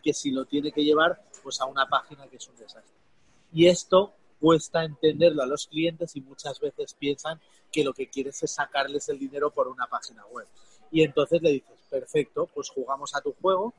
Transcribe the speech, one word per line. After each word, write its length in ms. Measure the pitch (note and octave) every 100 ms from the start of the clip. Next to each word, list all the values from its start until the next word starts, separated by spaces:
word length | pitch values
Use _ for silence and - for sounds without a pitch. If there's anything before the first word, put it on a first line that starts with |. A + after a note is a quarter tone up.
que 100 | D#3
si 180 | C#3+ C#3+
lo 120 | C3
tiene 280 | C3 C#3+ D3
que 120 | D3+
llevar, 380 | D3 D3+ E3 F3 _ -
pues, 180 | C#3 -
a 60 | C3
una 220 | C3+ C3+
página 380 | C#3 - C#3+ C3+
que 100 | B2
es 120 | -
un 80 | B2
desastre. 360 | G#2+ A2+ _ _ _ _ _ _ _
Y 160 | D#3+ F3
esto 440 | F3 - F#3 G3+ _ _ _
cuesta 420 | D#3 D#3+ - E3+
entenderlo 580 | D#3+ D3 D#3 D3 E3+ D3+
a 20 | B2+
los 220 | D3 -
clientes 480 | D3+ E3 E3 E3+ C#3+
y 40 |
muchas 380 | C3+ C#3 D3 C3+
veces 360 | D3 - C#3
piensan 460 | - C#3+ C#3+ D#3 D#3+ _ _ _
que 140 | D3+
lo 80 | C#3
que 140 | B2+ C3
quieres 340 | C3+ C3 -
es 80 | D#3
sacarles 580 | - C#3 C#3 C3+ C#3+ -
el 100 | C#3
dinero 300 | C3+ C#3+ D3
por 180 | D3 B2+
una 180 | B2+ B2
página 400 | A#2 - A2+ G#2
web. 220 | A#2+ G#2 - - - -
Y 120 | D#3+
entonces 380 | D#3 D3 C#3+ E3+
le 80 | D#3+
dices, 260 | C#3 _ - _
"Perfecto, 600 | C3+ B2 D3+ C3+ D3 F3
pues 180 | D3 C3+
jugamos 440 | - B2 C#3 C#3+
a 60 | C#3+
tu 140 | D3
juego 380 | - F#3 F#3 A3